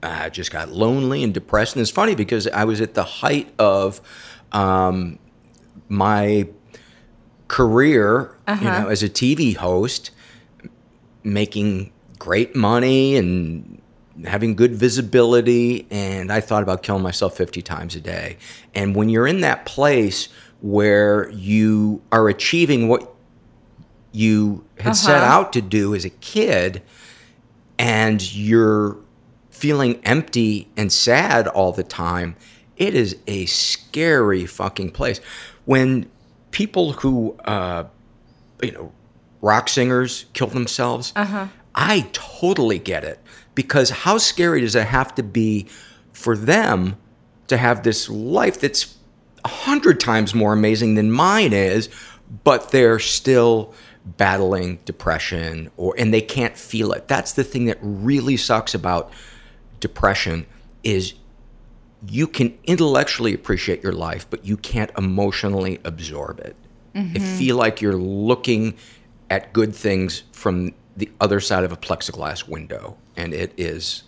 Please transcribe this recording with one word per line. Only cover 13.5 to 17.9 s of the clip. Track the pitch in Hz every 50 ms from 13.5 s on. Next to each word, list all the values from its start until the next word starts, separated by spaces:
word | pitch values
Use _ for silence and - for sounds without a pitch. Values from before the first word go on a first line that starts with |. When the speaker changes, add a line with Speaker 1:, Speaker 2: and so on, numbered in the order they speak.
| 82 80 - 50 50 - - _ _ _ _ _ _ 78 82
Speaker 1:
having | 85 92 104 110 113 107
good | 95 117 123 120
visibility. | 107 110 123 110 123 123 107 101 131 120 117 120 120 117 120 120 120 120 120 123 110 - -
And | - 104 101 95 98 95 92 92
I | 104 110
thought | 107 - 113 107 104
about | 92 92 92 -
killing | - 101 98 95
myself | 90 90 - - 92 -
fifty | - 92 85 - 90
times | 85 - 85 78 82 85